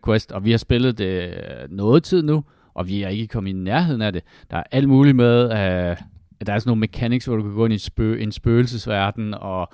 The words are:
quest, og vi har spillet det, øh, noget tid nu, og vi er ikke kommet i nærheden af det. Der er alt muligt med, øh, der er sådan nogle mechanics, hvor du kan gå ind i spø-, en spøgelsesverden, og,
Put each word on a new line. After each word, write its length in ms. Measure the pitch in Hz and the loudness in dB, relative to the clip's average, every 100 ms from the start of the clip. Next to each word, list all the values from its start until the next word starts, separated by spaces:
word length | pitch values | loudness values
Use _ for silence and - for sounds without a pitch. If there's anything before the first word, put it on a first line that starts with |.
| - | 0
quest, 260 | 110 - | 0 -2
og 140 | 95 104 | -2 0
vi 60 | |
har 60 | 117 | 2
spillet 400 | - 120 127 107 | 2 2 2 0
det, 260 | 92 92 | -4 -4
øh, 100 | 90 87 - 58 71 | -6 -10 -14 -14 -12
noget 340 | 95 107 151 | -2 4 4
tid 200 | - 185 | 4 0
nu, 200 | 151 151 - _ _ | 2 0 -2 _ _
og 140 | - 90 | -8 -6
vi 160 | 101 | -6
er 60 | 95 | -4
ikke 180 | 104 110 | -6 -6
kommet 220 | 113 98 | -6 -6
i 40 | |
nærheden 480 | 95 92 135 175 120 | -6 -2 0 0 0
af 120 | 107 | -2
det. 100 | 90 - _ - | -4 -8 _ -10
Der 60 | 85 | -8
er 60 | - | -2
alt 180 | 131 139 | 0 4
muligt 260 | 135 143 127 | 6 6 6
med, 280 | 120 120 120 | 4 4 2
øh, 40 | 110 95 90 87 87 - - _ - 104 | 0 0 0 -2 -4 -10 -20 _ -12 -4
der 60 | |
er 60 | 104 | -2
sådan 20 | 123 | 0
nogle 140 | 113 | 0
mechanics, 460 | 110 - 117 123 127 | -2 -2 -2 -2 -2
hvor 100 | 110 | -4
du 80 | |
kan 80 | 104 | -2
gå 120 | 104 117 | 0 0
ind 80 | |
i 40 | 107 | 0
spø-, 440 | - - 110 113 | -4 -2 -2 -2
en 80 | 110 | -6
spøgelsesverden, 1000 | - 123 117 123 117 107 101 98 113 107 | -4 2 2 2 -2 -4 -2 -2 -2 -8
og, 360 | 101 98 92 87 | -8 -6 -6 -6